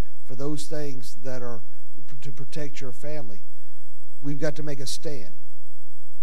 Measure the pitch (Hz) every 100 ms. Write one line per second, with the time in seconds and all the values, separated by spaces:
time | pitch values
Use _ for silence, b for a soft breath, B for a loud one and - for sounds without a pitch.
0 | B B - 123 143 147 - 151 147 131
1 | - - 131 127 123 113 - B B -
2 | - 131 139 131 131 156 143 - 131 -
3 | 147 151 123 101 - B B B B B
4 | - - 143 131 151 143 156 139 131 -
5 | 156 139 - - - - - - - -
6 | - -